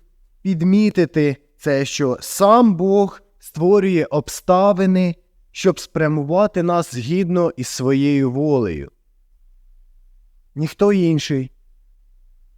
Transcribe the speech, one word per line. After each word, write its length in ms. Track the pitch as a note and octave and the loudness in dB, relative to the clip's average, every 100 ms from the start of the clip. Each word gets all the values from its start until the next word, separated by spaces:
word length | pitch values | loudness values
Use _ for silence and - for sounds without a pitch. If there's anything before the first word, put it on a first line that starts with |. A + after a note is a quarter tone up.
| _ _ _ _ | _ _ _ _
підмітити, 960 | F#3+ E3+ F3 G3+ G#3 F#3+ E3 D#3+ D3 C3+ _ _ | -6 -2 2 2 2 0 0 0 0 -2 _ _
це 280 | D#3 C3+ C#3 | -4 -2 -2
що 320 | - C#3 B2 | -2 -2 -4
сам 540 | - - G3 A#3 A#3 E3 | -8 0 4 6 4 2
Бог 460 | F#3+ G3+ G3 - _ _ | 2 2 0 -4 _ _
створює 680 | - D#3 E3+ G#3 F#3+ F3 - | -16 -2 2 2 2 0 -2
обставини, 1040 | D3 - - - F3+ G3+ F#3 F#3+ F#3 F3+ E3+ _ _ _ | -4 -6 -6 0 2 2 2 0 0 -2 -4 _ _ _
щоб 280 | - F#3+ - | -2 -2 -2
спрямувати 840 | - D#3 D#3 D#3 C#3+ F3+ G#3 F#3 | -6 -2 -2 -2 -2 0 0 0
нас 320 | E3+ E3+ D#3+ B2 | -2 -2 -4 -8
згідно 560 | A#2 F3+ F3 F3+ E3+ - | -4 -2 0 0 -2 -4
із 100 | B2 | -10
своєю 640 | - C3 C3+ C#3+ C#3+ C3 | -4 0 2 2 0 0
волею. 600 | C3 D3+ C#3 G#2 D2+ C#2 _ _ _ _ _ _ _ _ - _ _ _ _ _ _ _ C#3+ | -2 0 0 -2 -6 -12 _ _ _ _ _ _ _ _ -20 _ _ _ _ _ _ _ -8
Ніхто 380 | D#3 - G3+ | -8 0 2
інший, 580 | G3+ E3+ D#3 - C#3 C3 - _ _ _ _ _ _ _ _ _ | 2 2 0 -2 -4 -6 -14 _ _ _ _ _ _ _ _ _